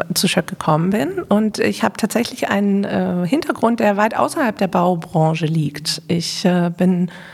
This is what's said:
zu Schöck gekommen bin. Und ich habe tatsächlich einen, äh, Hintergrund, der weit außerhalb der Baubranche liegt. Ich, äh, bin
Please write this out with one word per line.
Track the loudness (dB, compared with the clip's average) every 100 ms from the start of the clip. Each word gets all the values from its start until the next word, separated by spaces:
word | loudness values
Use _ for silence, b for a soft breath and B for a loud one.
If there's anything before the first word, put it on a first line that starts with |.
| -4
zu | 0 0
Schöck | 0 -2
gekommen | -4 0 2 2
bin. | 0 -2 -4
Und | 0 2 2 0
ich | -2 0
habe | -2 -2
tatsächlich | -2 0 -2 -4 -2
einen, | 0 2 2
äh, | 0 0 0 0 0
Hintergrund, | 0 -2 0 0 2
der | 2 2
weit | 0
außerhalb | 2 0 0 -2 0
der | 0
Baubranche | 2 2 0 0 2 2 2 0
liegt. | 0 -2 -4 -6 -6 -2
Ich, | -2 -2 -2
äh, | 2 2 0 2
bin | 2 2 0 B B